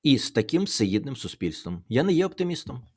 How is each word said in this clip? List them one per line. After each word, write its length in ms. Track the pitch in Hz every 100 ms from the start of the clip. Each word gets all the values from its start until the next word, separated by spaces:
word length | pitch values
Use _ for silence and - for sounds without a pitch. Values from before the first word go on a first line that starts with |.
і 140 | 151 127
з 140 | -
таким 320 | - 104 165
всеїдним 520 | 302 - 104 104 135 -
суспільством. 680 | 92 - 87 78 85 87 87
Я 140 | 117
не 100 | 185
є 120 | 165 185
оптимістом. 560 | 190 180 170 - 127 -